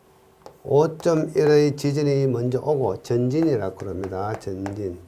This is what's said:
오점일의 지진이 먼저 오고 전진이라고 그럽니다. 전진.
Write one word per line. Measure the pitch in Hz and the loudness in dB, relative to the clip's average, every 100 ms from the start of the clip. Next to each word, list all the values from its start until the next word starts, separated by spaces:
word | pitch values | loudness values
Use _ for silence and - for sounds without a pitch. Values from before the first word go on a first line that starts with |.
| _ _ _ _ - - | _ _ _ _ -20 -18
오점일의 | - 139 160 160 175 160 - - 151 147 147 143 | 0 2 2 0 0 0 0 2 4 6 4 2
지진이 | 143 143 143 139 135 | -2 0 2 2 2
먼저 | 120 123 127 | 0 0 -2
오고 | 143 147 113 92 | 0 0 0 -4
전진이라고 | - 120 123 147 165 120 95 - | -2 0 2 2 2 0 -2 -6
그럽니다. | 101 90 95 95 104 110 | -8 -8 -6 -6 -6 -6
전진. | - 95 98 104 98 87 | -8 -8 -6 -6 -8 -8